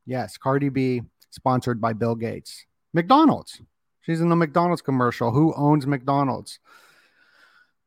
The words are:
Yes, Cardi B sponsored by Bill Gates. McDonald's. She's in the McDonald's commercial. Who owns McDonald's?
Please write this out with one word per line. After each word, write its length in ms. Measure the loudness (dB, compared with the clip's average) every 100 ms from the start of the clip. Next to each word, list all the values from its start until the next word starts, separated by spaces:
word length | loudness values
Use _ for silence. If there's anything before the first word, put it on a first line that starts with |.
| -10
Yes, 320 | -8 -8 -6
Cardi 320 | -2 0 0
B 320 | 0 -2 -2 -6 _ _
sponsored 500 | -6 -2 0 0 -2
by 120 | -2
Bill 220 | -2 -2 -2
Gates. 500 | -6 -8 -14 -20 _ _ _
McDonald's. 680 | -2 4 4 4 2 -6 -20 -20 _ _ _
She's 200 | -6 -2
in 80 | 2
the 60 | 2
McDonald's 460 | 2 0 0 -2
commercial. 500 | -2 0 0 0 0
Who 220 | 2 2 2
owns 300 | 2 2 0
McDonald's? 720 | -4 0 0 0 -4 -10 -20 _ -20 _ _ _ _ _ _ _ _ _ _